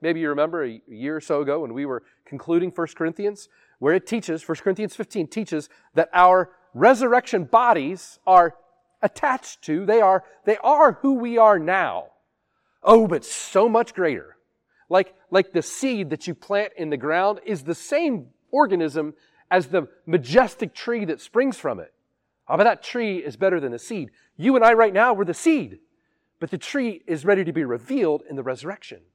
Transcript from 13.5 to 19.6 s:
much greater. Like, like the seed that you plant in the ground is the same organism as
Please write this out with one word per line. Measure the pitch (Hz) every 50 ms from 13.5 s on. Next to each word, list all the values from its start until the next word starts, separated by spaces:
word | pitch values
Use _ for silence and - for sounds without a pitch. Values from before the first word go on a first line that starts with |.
| - 190 214
much | 240 220 226 233 - -
greater. | 190 180 160 131 87 69 - _ _ _ _ _ _ _ _ _ _ _ _
Like, | 175 190 185 - _ _ _ _
like | 175 196 185 190 -
the | 170 151
seed | - - - 269 269 247 208 190 139
that | 156 147 -
you | 180 160
plant | - - - 202 202 214 190 -
in | - 165 156
the | 147 127
ground | 123 147 160 175 190 202 208 190 -
is | 214 214 156 131
the | 151 170
same | - - - 277 302 339 302 247 180 123 - _ _ _ _
organism | - 277 302 208 190 175 160 151 139 160 151 151 156 - _ _ _ _ _ _
as | 180 185